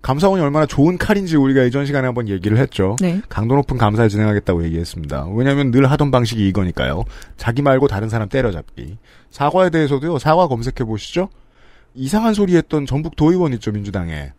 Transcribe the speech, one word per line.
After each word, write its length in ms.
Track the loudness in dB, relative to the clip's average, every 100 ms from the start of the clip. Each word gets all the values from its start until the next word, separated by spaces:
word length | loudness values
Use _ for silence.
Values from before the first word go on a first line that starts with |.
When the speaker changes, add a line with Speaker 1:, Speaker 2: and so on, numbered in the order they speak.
Speaker 1:
감사원이 400 | -2 2 2 2
얼마나 220 | 0 0 0
좋은 300 | 2 2 2
칼인지 360 | 0 0 2 2
우리가 260 | 4 4
이전 220 | 2 0 -2
시간에 180 | -2 -2
한번 220 | -4 -4
얘기를 300 | -2 0 2
했죠. 380 | 0 0 -2 0
Speaker 2:
네. 220 | -2 -2 -6
Speaker 1:
강도 260 | -6 0 0
높은 220 | 0 0
감사를 300 | 0 4 2
진행하겠다고 560 | 2 0 0 0 -2 -2
얘기했습니다. 640 | -4 -6 -8 -8 -8 -6
왜냐하면 380 | -2 0 2 2
늘 180 | 4 4
하던 220 | 2 2
방식이 360 | 2 0 0 0
이거니까요. 560 | 2 -2 -2 -4 -2 -6 -10 -20 -8
자기 240 | -4 0
말고 240 | 2 4 2
다른 200 | 0 -2
사람 200 | -4 -2
때려잡기. 680 | -2 -2 -4 -10 -16 -16 -16 _ _ _
사과에 400 | -4 0 2 2
대해서도요. 480 | 2 0 0 -2 -2
사과 280 | 2 2 2
검색해 380 | 0 -4 -6 -6
보시죠. 440 | -6 -4 -4 -4 -8 _ _ -20 -20 _ -10
이상한 400 | -2 0 2 2
소리 200 | 4 2
했던 300 | 2 -4 -2
전북 300 | -2 -4 0
도의원 380 | 2 4 2
있죠, 180 | -2 -4
민주당에. 600 | -4 -4 -6 -6 -8 -10